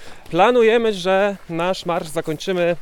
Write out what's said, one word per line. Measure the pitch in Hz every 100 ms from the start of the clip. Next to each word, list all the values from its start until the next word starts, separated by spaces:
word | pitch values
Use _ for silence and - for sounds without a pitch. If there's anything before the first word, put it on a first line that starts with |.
| - - -
Planujemy, | 165 214 247 220 233 226
że | 196 180 190 202 196 -
nasz | 165 175 190 175
marsz | 170 170
zakończymy | 165 160 151 - 180 175 170